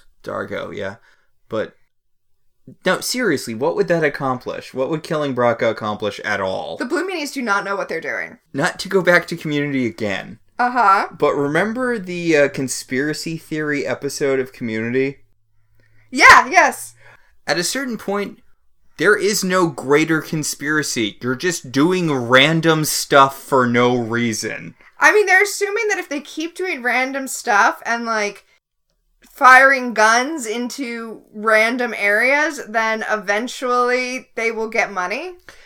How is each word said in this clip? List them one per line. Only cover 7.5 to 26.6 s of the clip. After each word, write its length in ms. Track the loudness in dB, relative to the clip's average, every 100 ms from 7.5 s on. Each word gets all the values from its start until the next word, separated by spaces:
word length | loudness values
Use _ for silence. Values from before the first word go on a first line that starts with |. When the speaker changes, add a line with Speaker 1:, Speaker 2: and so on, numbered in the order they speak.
| -2
Speaker 2:
know 120 | -2 -6
what 140 | -6
they're 120 | -8
doing. 380 | -6 -8 -10 -14 _
Speaker 1:
Not 260 | -4 -4 -4
to 100 | -2
go 120 | 0
back 260 | 4 4 2
to 100 | -6
Community 480 | -4 -4 -2 -2 -4
again. 540 | -4 -4 -6 -8 -18 _ -4
Speaker 2:
Uh-huh. 520 | 0 2 4 4 0 0
Speaker 1:
But 160 | 0 2
remember 640 | 0 0 -2 -2 -4 -4
the, 380 | -6 -4 2 4
uh, 120 | 4
conspiracy 880 | 2 -6 -6 -6 -4 -2 -4 -6 -10
theory 480 | -8 -6 -4 -2 -4
episode 540 | -4 -6 -2 0 0
of 140 | -2
Community? 640 | -6 -6 -4 -2 0 -2 -4 _ _ _ _ _ _ _ _ _
Speaker 2:
Yeah, 380 | 4 8 8 6
yes. 460 | 4 4 0 -12 -20 -20 -20 _ _ -4
Speaker 1:
At 140 | -2
a 40 |
certain 340 | -2 -4 -6 -6
point, 420 | -6 -6 -6 -12 _ _ _ _ _ 0
there 200 | 2 4
is 260 | 2 0
no 240 | 0 2 2
greater 540 | 0 2 2 4 0
conspiracy. 960 | 0 -4 -4 -6 -2 -2 -2 -2 -4 -4
You're 140 | -6 -2
just 360 | -2 -4 -4
doing 400 | 2 2 2 0
random 720 | -2 4 6 6 4 2 2 0
stuff 520 | -4 2 6 6 2
for 300 | 0 2 4
no 300 | 4 2 2
reason. 800 | 0 -2 -2 -2 -6 -8 -12 -20 _ 2
Speaker 2:
I 140 | 4
mean, 120 | 4 4
they're 180 | 4
assuming 460 | 2 -2 -4 -2 -2
that 100 | -4
if 80 | -4
they 140 | -8
keep 340 | -8 -10 -10
doing 260 | -6